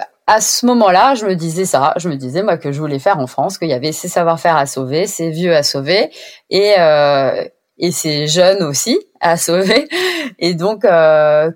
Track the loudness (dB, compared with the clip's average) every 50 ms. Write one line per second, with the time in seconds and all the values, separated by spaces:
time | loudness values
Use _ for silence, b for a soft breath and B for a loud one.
0 | -2 -10 _ _ _ 2 2 2 2 -2 -2 0 0 2 2 4 4 4 4 4
1 | 4 4 2 0 -2 -4 -4 -2 -4 -6 -4 -4 -4 -2 0 0 2 0 0 -2
2 | -4 -6 -6 -6 -8 -6 -6 -2 -2 -2 -2 -2 -4 -8 -6 -6 -6 -6 -6 -2
3 | 0 0 0 0 -2 -6 -4 -4 -4 -4 -4 -6 -4 -4 -4 -4 -4 -6 -8 -6
4 | -10 -4 -2 0 0 0 0 0 0 2 2 2 0 -2 -4 -6 -6 -4 -2 -2
5 | -2 -4 -4 -6 -6 -4 -4 -2 0 2 2 2 0 0 -4 -4 -2 0 0 0
6 | 0 -2 B B B B B B B _ 0 0 2 4 4 4 4 4 4 4
7 | 2 2 2 2 0 0 -2 -4 -6 -10 _ _ _ _ _ _ -4 -4 -4 -4
8 | -4 -4 -4 -2 -2 -2 2 4 4 4 4 2 -2 -4 -4 -4 -2 -2 -2 -2
9 | -4 _ _ _ 0 0 0 0 0 -2 0 0 2 2 2 0 0 -2 -4 -4
10 | -2 -2 -4 -6 -8 -10 -8 _ -4 -4 -2 -2 -4 -4 -2 0 2 2 4 4
11 | 4 4 4 4 4 4 2 2 2 0 -4